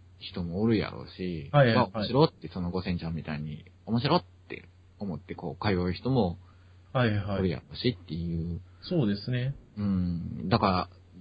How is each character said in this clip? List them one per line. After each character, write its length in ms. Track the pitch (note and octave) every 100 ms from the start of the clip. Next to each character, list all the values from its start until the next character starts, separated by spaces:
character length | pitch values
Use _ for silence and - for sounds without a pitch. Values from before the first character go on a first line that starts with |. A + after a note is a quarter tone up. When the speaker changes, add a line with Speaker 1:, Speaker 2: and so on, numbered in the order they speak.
| - -
Speaker 1:
人 240 | - F#2+
も 180 | E2+ F2+
お 60 | A2+
る 100 | G#2+
や 140 | A#1
ろ 120 | G#1+
う 60 | - -
し、 320 | F#2 E2+ C#2+
Speaker 2:
は 120 | D3
い 40 | B2+
は 40 |
い 40 | A2+
は 60 |
い。 20 | G#2
Speaker 1:
わ、 40 |
面 120 | A2 G2
白 180 | C3
っ 80 | D#3+
て、 160 | - -
そ 120 | F#2+
の 100 | F2
五 120 | F#2
千 160 | F#2+ F2
ち 60 |
ゃ 60 | E2
ん 40 |
み 80 | E2
た 140 | D#2+ D2+
い 40 |
に、 240 | D#2 D2+ - - -
面 140 | A#2
白 160 | B2+ F3
っ 80 | - - -
て 200 | - - - - -
思 180 | G2+ D#2
っ 20 |
て 160 | -
こ 220 | E2+ E2 C#2
う、 60 | G#2+
通 80 |
う 180 | F#2 F2+
人 180 | F2+ B2
も 280 | C3 F#2 F2 - - - - -
Speaker 2:
は 140 | C3+ A#2+
い 80 |
は 220 | G#2 G2 G2
い。 20 |
Speaker 1:
お 40 |
る 60 | F#2
や 100 | C2+
ろ 60 | -
う 40 | -
し 200 | A#2+ -
っ 60 | -
て 80 |
い 400 | E2 E2+ E2 E2+
う。 60 | E2+ - -
Speaker 2:
そ 220 | - F3+
う 40 | G#2+
で 80 | G2+
す 140 | -
ね。 240 | B2 C3 C#3 - G#2
Speaker 1:
う 60 |
ん。 640 | G2+ F#2 F2+ E2+ F2 D2+ F#2
だ 100 | A2
か 80 | G2+
ら、 220 | F2+ - - - -